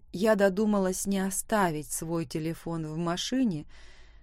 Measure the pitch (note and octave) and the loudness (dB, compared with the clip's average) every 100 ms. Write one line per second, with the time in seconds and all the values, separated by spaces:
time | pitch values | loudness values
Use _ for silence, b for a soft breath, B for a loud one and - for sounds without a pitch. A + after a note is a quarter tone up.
0 | - F3 A3 G#3+ G3+ F3+ G#3+ G#3 F#3 F#3 | -10 0 4 6 6 4 2 2 2 0
1 | G3 G3 F#3+ - - A3 F3+ D3+ D3 - | -2 0 -2 -4 -2 2 2 0 -6 -8
2 | E3 E3 D#3+ E3 D#3+ D#3+ E3+ E3 D#3 D#3 | -4 -2 -2 -4 -4 -4 -6 -6 -4 -4
3 | E3+ F3+ - B3+ B3 D3+ - b b b | -2 -2 -2 2 2 0 -6 b b b
4 | b b | b b